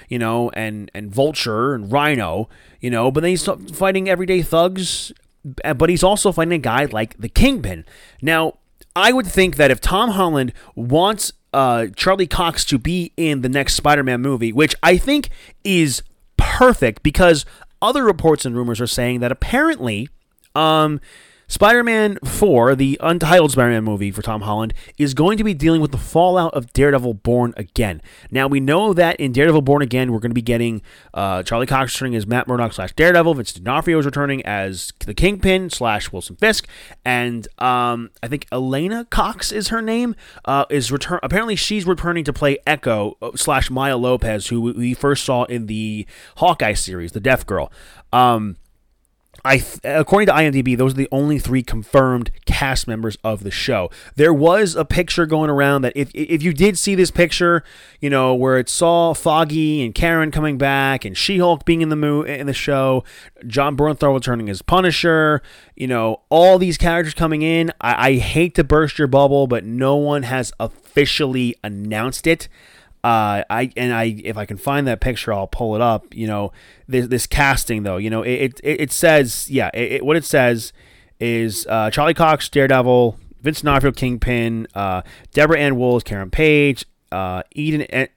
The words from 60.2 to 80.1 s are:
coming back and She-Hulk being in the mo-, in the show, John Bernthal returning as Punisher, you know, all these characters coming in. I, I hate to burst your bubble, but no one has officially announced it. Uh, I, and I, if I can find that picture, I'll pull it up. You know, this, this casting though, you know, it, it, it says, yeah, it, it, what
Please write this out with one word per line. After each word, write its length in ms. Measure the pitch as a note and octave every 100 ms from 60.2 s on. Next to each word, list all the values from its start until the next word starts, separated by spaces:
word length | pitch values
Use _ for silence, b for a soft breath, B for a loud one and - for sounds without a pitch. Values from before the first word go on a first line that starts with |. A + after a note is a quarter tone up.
| D#3
coming 280 | D#3 D#3 C3
back 480 | C#3 C#3 C3+ C3 G#2
and 100 | F#2
She-Hulk 480 | - F#3+ F3 D#3
being 180 | - E3
in 60 | D#3+
the 80 | D3+
mo-, 280 | D3 D3
in 240 | D3+ C#3 C#3
the 60 |
show, 520 | B2+ - C3+ C3+ C3 B B B - A#2+
John 300 | A#2 C#3+ C#3
Bernthal 360 | D3+ C#3+ C#3+
returning 360 | C3+ B2+ A#2+ G#2
as 120 | F#2+
Punisher, 800 | - F3+ F3+ D3 E3+ D#3+ D#3 D3 B B B
you 140 | - B2+
know, 320 | A#2+ A2+ A2 _
all 300 | D#3+ F#3 F#3
these 200 | F#3 D#3+
characters 360 | F3 E3+ D#3
coming 280 | - E3 D3+
in. 300 | D#3+ E3 E3 -
I, 300 | A#2+ A#2+ C3
I 80 | C3
hate 380 | G2+ D#3 F3 -
to 100 | C#3+
burst 340 | D3+ D3+ -
your 80 | C#3
bubble, 400 | C#3 C#3+ C#3 C3
but 160 | A#2
no 320 | G#2 A#2+ C3+ C#3+
one 280 | D3 D3
has 280 | B2 C3 A#2 -
officially 960 | A2+ - _ C#3+ C#3+ - C#3 B2+ A#2+ -
announced 640 | G#2 G2+ G#2+ G#2+ B2+ - E3
it. 220 | E3 - b b b b _
Uh, 460 | A#2 A2+ G#2 G2+ -
I, 220 | A2+ C3 B2
and 160 | B2
I, 280 | A#2 A2+ G#2+ -
if 100 | G#2+
I 100 | G#2
can 120 | G2+
find 280 | C#3 C#3+ C3+
that 120 | A2+
picture, 320 | - A2+ -
I'll 160 | G2+ G2
pull 260 | - A2+
it 60 | G#2+
up. 340 | A#2+ G#2+ -
You 140 | A2+ A2
know, 240 | G#2 G2+ b b b -
this, 220 | B2+ A#2+
this 200 | B2 -
casting 560 | - C#3 B2+ - A2
though, 120 | G2+ F#2
you 140 | A2
know, 140 | A2
it, 360 | B2 B2+ C3 -
it, 200 | D3 D3+
it 100 | C#3+
says, 580 | - E3+ D#3 B2 - -
yeah, 200 | C3 F#2
it, 180 | A2 A2+
it, 120 | C3
what 120 | C3+